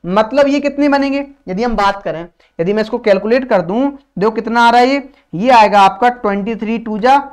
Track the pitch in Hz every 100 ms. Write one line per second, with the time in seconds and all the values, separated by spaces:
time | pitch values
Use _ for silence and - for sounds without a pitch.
0 | 170 196 220 269 285 285 285 277 285 277
1 | 277 277 277 - - 185 240 214 202 202
2 | 175 156 170 _ _ - 170 214 214 233
3 | 220 190 208 254 254 202 170 220 277 277
4 | _ - 208 226 226 233 233 240 247 285
5 | 269 _ _ 160 240 240 208 202 190 -
6 | 240 240 208 202 202 226 214 226 233 208
7 | 240 277 277